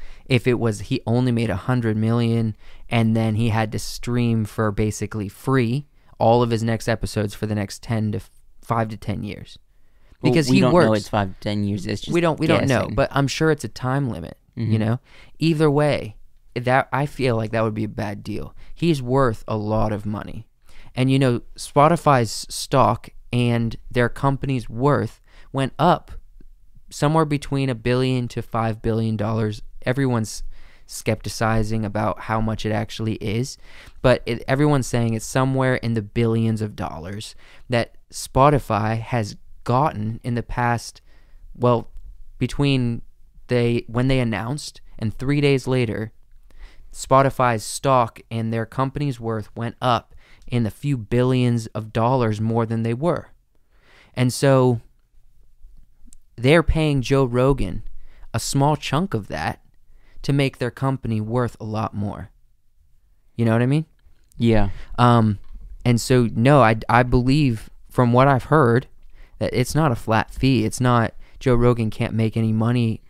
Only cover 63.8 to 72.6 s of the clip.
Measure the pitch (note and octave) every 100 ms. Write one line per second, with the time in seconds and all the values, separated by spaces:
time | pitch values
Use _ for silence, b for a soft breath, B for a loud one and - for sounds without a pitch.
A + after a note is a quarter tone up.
63.8 | D#3 _ - - _ - A#2 G#2+ G2 B
64.8 | B - A#2+ A#2+ A2 G2+ - - - -
65.8 | B2 A#2 - B2+ A2+ A2 B2+ D3 A2 A2
66.8 | - A#2 B2 B2+ B2 D3 C#3 A2 - -
67.8 | - - A#2+ A#2+ C#3 C3 - D#3 A#2+ A#2+
68.8 | - - - b b b G2 A2+ B2+ C#3+
69.8 | D#3 A2+ - A2 - - C3 B2 G#2+ -
70.8 | B2+ A#2+ A2 - b b C3 A#2+ A#2+ A#2
71.8 | A2 - A#2 A2 A2+ A2+ A2+ A2